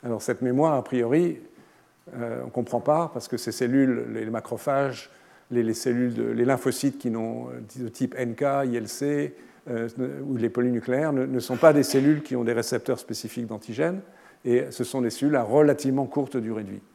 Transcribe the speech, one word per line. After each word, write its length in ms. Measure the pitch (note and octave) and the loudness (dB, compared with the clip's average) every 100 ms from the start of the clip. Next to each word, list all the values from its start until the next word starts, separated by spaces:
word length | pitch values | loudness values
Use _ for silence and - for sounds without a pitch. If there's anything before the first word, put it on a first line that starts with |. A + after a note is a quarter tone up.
Alors 180 | B2 A2+ | -4 -6
cette 200 | - A#2+ | -2 -2
mémoire, 320 | B2+ B2 D#3+ | 0 2 4
a 100 | C#3+ | 2
priori, 560 | - B2+ A#2 D3 F3 - - - - _ _ _ - B2 | 0 -2 2 4 2 -2 -12 -20 -20 _ _ _ -18 -10
euh, 260 | A#2 A#2+ B2 | -8 -8 -6
on 40 | |
comprend 300 | A#2+ A#2+ A#2+ | -4 -2 -2
pas, 320 | A#2 D3+ E3 | 2 2 2
parce 140 | B2+ - | -4 -6
que 100 | B2 | -6
ces 140 | - | -6
cellules, 540 | C3 B2 C3 C3+ A#2+ A#2+ | -2 2 4 4 2 -2
les, 120 | A2+ A2 | -6 -4
les 60 | |
macrophages, 800 | A2+ - A#2 - C#3 C#3 A#2+ - - - - _ | -6 -6 -6 -2 0 0 -4 -14 -20 -20 -20 _
les, 120 | A#2+ | 0
les 100 | A2+ | 0
cellules 400 | A2+ - A#2+ B2 | 0 0 0 0
de, 100 | A#2 | 0
les 220 | A#2 A#2 A#2+ | -2 2 2
lymphocytes 520 | C3 C3 B2 C#3+ C3+ | 2 0 0 -2 -2
qui 120 | B2 | -4
n'ont, 400 | A2+ A2+ A#2 B2 | -2 -4 -6 -10
euh, 340 | B2 G#2+ C3 | -12 -14 -10
de 60 | A#2+ | -10
type 260 | - B2+ C3 | -4 -4 -2
N 180 | B2+ A2+ | -6 -2
K, 300 | C#3+ C#3 C3+ | 0 0 0
I 100 | A#2+ | -2
L 120 | G#2+ | -4
C, 480 | - C#3+ D3 C#3+ - - - - | -4 -2 0 -2 -8 -20 -20 -8
euh, 180 | A#2+ A#2 A#2 B2+ C#3+ C#3 | -4 -4 -4 -6 -6 -4
ou 100 | B2+ | -2
les 120 | A2+ | 0
polynucléaires 640 | A#2 B2 A#2+ A2+ B2+ D#3 | 2 0 0 0 0 0
ne, 120 | C#3 C3+ | 0 0
ne 140 | B2+ | -2
sont 180 | A#2 B2+ | -2 6
pas 160 | E3 | 8
des 100 | D3 | 8
cellules 400 | C#3 C#3 C3+ D3+ | 4 4 4 2
qui 120 | D3+ B2+ | 0 -2
ont 80 | |
des 100 | A#2 | 0
récepteurs 460 | A#2 A#2 B2 - B2 | 0 0 -2 -2 -4
spécifiques 480 | - A2 A2 - A#2 | -4 -10 -8 -8 -8
d'antigènes, 540 | G#2+ - A#2 D#3+ F#3+ - - - - B2+ | -10 -10 -2 -2 -2 -10 -20 -20 -10 2
et 200 | A#2+ - | 2 2
ce 120 | - | -6
sont 180 | A#2+ C3+ | -4 -2
des 80 | A#2+ | -2
cellules 260 | - C#3 D3 | 0 2 2
à 80 | |
relativement 640 | A2 C3+ D3+ C#3 C3+ C3+ C3 | 4 6 6 6 2 0 0
courte 320 | - C3+ C3+ | -2 -2 -4
durée 260 | A2+ A2 | -4 -6
de 80 | G2+ | -6
vie. 100 | G2+ - | -12 -14